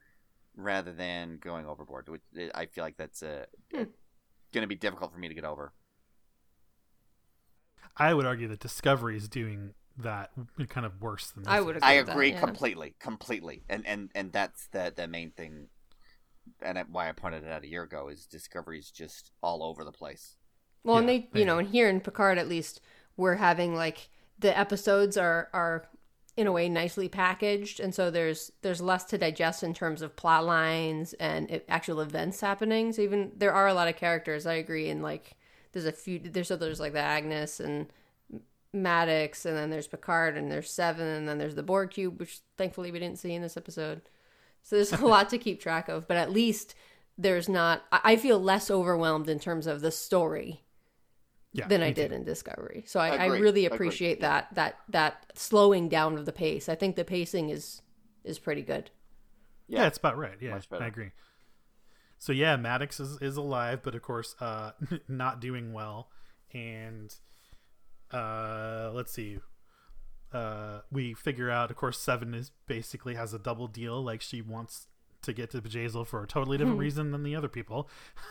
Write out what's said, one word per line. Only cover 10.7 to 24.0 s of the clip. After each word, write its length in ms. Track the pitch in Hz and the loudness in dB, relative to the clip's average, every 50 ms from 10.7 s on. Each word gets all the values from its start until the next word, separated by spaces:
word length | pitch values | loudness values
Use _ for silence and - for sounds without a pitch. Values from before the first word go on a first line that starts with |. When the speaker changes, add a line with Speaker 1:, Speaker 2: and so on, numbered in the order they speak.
| - 127 117 | -4 -6 -6
Speaker 3:
of 120 | 104 92 95 | -6 -8 -6
worse 300 | 110 113 101 - - - | -8 -6 -6 -8 -10 -12
than 180 | - 104 98 | -12 -6 -2
Speaker 2:
I 100 | - 196 | 0 2
Speaker 3:
this 80 | 208 190 | 2 2
Speaker 2:
would 120 | 160 156 | 0 2
Speaker 3:
is. 60 | 156 139 | 4 8
Speaker 2:
agree 80 | 135 | 8
Speaker 1:
I 60 | 143 | 8
Speaker 2:
with 80 | 139 127 | 8 6
that, 40 | - - | 4 2
Speaker 1:
agree 160 | 143 139 139 | 4 4 4
Speaker 2:
yeah. 80 | - - | 4 2
Speaker 1:
completely, 560 | - - 101 - 139 117 87 80 76 69 - | 0 0 0 0 -2 -2 -2 -4 -10 -14 -14
completely. 640 | - - 120 110 - - - 117 92 85 80 64 - - - | -12 -10 -10 -10 -10 -6 -6 -6 -6 -6 -10 -12 -10 -8 -6
And, 160 | 98 107 107 | -6 -6 -4
and, 260 | 104 104 104 101 98 - | -6 -6 -6 -6 -8 -6
and 160 | 101 95 92 | -8 -6 -2
that's 340 | - 101 98 - - - - - | -2 -2 -2 -2 -4 -12 -12 -8
the, 220 | - 95 90 87 - | -4 -4 -4 -4 -4
the 120 | - 85 | -6 -8
main 220 | 82 82 82 85 80 | -8 -8 -8 -10 -10
thing 380 | - - 82 78 78 76 73 - _ - - - - - - - - _ _ _ _ - - - - - | -12 -14 -14 -14 -14 -16 -18 -20 _ -20 -20 -20 -20 -20 -20 -20 -20 _ _ _ _ -20 -20 -20 -14 -10
and 160 | - 92 90 90 | -6 -6 -4 -4
I, 40 | 87 | -6
why 260 | 80 85 90 85 80 | -6 -4 -4 -4 -4
I 20 | 78 | -4
pointed 300 | - - 87 80 78 76 | -6 -6 -6 -6 -8 -8
it 60 | 80 | -8
out 120 | 80 76 69 | -10 -10 -10
a 40 | |
year 160 | 73 82 87 82 | -8 -8 -8 -8
ago, 240 | 80 78 73 69 71 | -8 -8 -10 -10 -10
is 160 | 73 - - | -12 -14 -18
Discovery's 640 | - 82 78 - - - 87 82 85 80 78 78 - | -18 -18 -18 -16 -12 -10 -10 -10 -10 -12 -12 -14 -16
just 400 | - - 80 76 - - - - _ - | -16 -16 -16 -14 -16 -18 -20 -20 _ -6
all 220 | 87 87 85 78 80 | -4 -4 -2 -2 -6
over 200 | 80 80 - 76 | -8 -8 -10 -12
the 80 | 73 | -14
place. 440 | - - 82 71 76 - - - - _ _ _ _ _ _ _ _ _ - | -14 -14 -14 -14 -14 -14 -18 -20 -20 _ _ _ _ _ _ _ _ _ 0
Speaker 2:
Well, 140 | 233 226 | 4 4
and 100 | 226 233 | 6 6
Speaker 3:
Yeah, 60 | 247 254 | 4 2
Speaker 2:
they, 40 | 240 | 2
you 80 | 240 - - | 0 0 2
Speaker 3:
they 120 | 214 202 | 4 4
Speaker 2:
know, 120 | 180 165 170 | 6 4 2
and 80 | 196 196 | 2 2
here 180 | 220 240 233 202 | 4 6 6 6
in 120 | 190 185 | 6 2
Picard, 360 | 185 - - - 196 196 185 | 0 -2 0 4 4 6 6
at 100 | 175 165 165 | 4 2 0
least, 320 | 175 165 151 - - - _ - - - _ _ - | -2 -4 -4 -6 -12 -16 _ -20 -20 -20 _ _ -2
we're 180 | - 185 185 180 | 2 4 4 4
having, 400 | 208 202 175 170 175 175 175 165 | 6 6 6 6 6 4 0 2
like, 340 | 165 165 160 160 - | 0 -2 -2 -4 -6